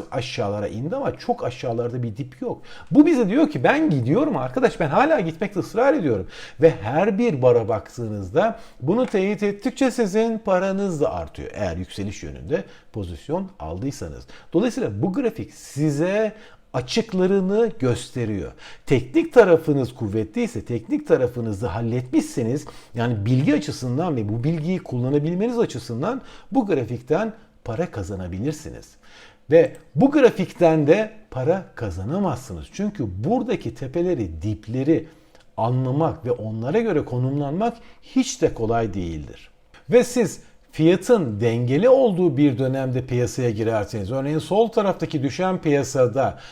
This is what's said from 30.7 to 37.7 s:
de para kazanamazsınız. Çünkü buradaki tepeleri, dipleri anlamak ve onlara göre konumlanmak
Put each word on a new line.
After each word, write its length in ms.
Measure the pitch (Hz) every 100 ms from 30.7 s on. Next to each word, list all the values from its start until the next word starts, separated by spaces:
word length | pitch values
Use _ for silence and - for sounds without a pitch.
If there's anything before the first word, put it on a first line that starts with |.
| 160 143
de 240 | 202 214 - -
para 340 | 131 131 190 - -
kazanamazsınız. 920 | 107 87 98 185 185 127 - 82 71
Çünkü 500 | - 208 202 107 92
buradaki 520 | 139 254 240 190 - -
tepeleri, 640 | 135 170 180 147 92 80
dipleri 640 | 101 104 - 127 139 156 - - _ - - -
anlamak 680 | 120 127 127 139 156 98 120
ve 60 |
onlara 480 | 120 110 110 123 208
göre 260 | 226 151 -
konumlanmak 720 | 123 127 143 139 170 226